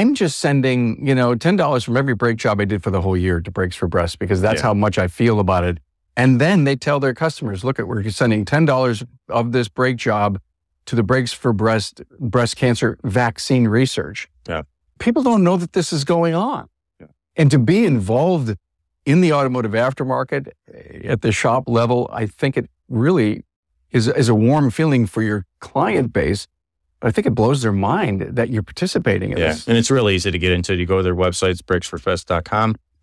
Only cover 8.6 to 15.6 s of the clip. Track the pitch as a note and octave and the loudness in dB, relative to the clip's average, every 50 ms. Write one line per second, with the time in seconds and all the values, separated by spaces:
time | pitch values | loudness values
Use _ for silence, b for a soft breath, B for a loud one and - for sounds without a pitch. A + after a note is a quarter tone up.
8.6 | E3 D3+ C3+ B2+ C3 B2+ A#2 G#2 B2+ B2 _ _ _ - - A#2 A#2 A#2+ A#2 B2+ | 2 2 2 2 2 0 0 -4 -6 -12 _ _ _ -4 -2 -2 -2 0 0 -2
9.6 | A#2+ G2+ - - B2+ B2+ B2+ A#2 - A#2+ G#2+ G#2 G#2 G#2 G2 F#2+ - _ _ _ | -2 -2 -2 -2 0 0 0 -2 -2 -2 0 0 0 0 -2 -4 -8 _ _ _
10.6 | _ _ _ _ _ - - A#2 A2 F#2 C3 C3 B2 A#2 - - - B2+ A2+ G2 | _ _ _ _ _ -2 0 0 2 2 2 0 0 -2 -6 -4 -2 -2 0 2
11.6 | G#2+ A2+ A2+ A2 G2+ - - - - - _ - - A#2 G2 B2 A#2+ A2+ - - | 2 2 2 0 -2 -4 -10 -18 -20 -20 _ -10 -6 -2 0 0 0 0 -2 -2
12.6 | - B2 A#2 - - A2 - - - - F#2+ B2 B2 A#2 - - - - C3 B2+ | 0 0 0 0 0 -2 -2 -4 -6 -2 0 0 0 0 -2 -6 -4 0 2 2
13.6 | A#2+ A2 G#2 A#2 C#3+ C3 - - D#2+ C#2+ G2+ - - - _ _ _ - E2+ D#2+ | 2 2 2 2 2 0 -2 -4 -6 -6 -10 -14 -16 -16 _ _ _ -8 -8 -8
14.6 | D#2 - _ _ _ _ _ _ - A#3 A#3+ D4+ C4 B3+ A#3 G#3+ F#3 E3+ F#3 F#3 | -8 -10 _ _ _ _ _ _ -2 0 0 2 2 2 4 4 4 4 2 0